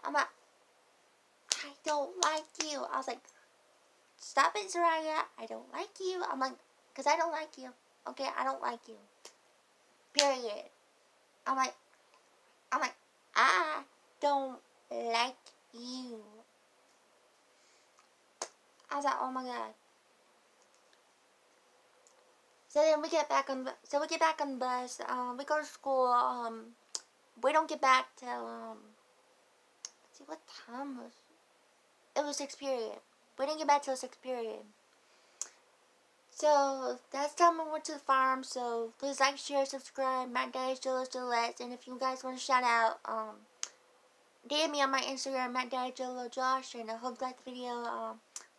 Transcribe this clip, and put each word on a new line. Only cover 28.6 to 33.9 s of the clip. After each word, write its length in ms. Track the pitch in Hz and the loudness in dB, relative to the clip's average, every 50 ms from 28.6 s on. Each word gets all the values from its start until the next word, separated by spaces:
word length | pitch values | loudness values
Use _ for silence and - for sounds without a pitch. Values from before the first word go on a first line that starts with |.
| 226 226 220 214 214 214 214 _ _ _ _ _ _ _ _ _ _ _ _ _ _ _ _ _ - - - _ _ | -12 -12 -14 -16 -18 -20 -20 _ _ _ _ _ _ _ _ _ _ _ _ _ _ _ _ _ -18 -18 -18 _ _
let's 140 | _ _ - | _ _ -20
see, 60 | 285 | -16
what 160 | - 311 311 - - | -16 -16 -16 -16 -20
time 500 | - - - - 233 247 277 285 262 247 | -20 -20 -18 -14 -12 -10 -10 -8 -10 -10
was 140 | 233 240 - _ _ _ _ _ _ _ _ _ _ _ _ _ _ _ _ _ _ _ _ | -12 -16 -18 _ _ _ _ _ _ _ _ _ _ _ _ _ _ _ _ _ _ _ _
it? 60 | - | -2
It 20 | 302 | -2
was 140 | 285 285 - | -2 -4 -6
sixth 200 | 285 277 - - | -8 -8 -10 -8
period. 440 | 277 277 269 240 226 214 208 - - _ _ _ _ _ _ - | -4 -4 -2 -2 -4 -6 -8 -12 -16 _ _ _ _ _ _ -4
We 80 | 262 | -4
didn't 120 | 285 311 311 | -4 -2 0
get 100 | 311 285 | 4 4
back 160 | 285 285 285 | 4 4 4
till 140 | 277 | 0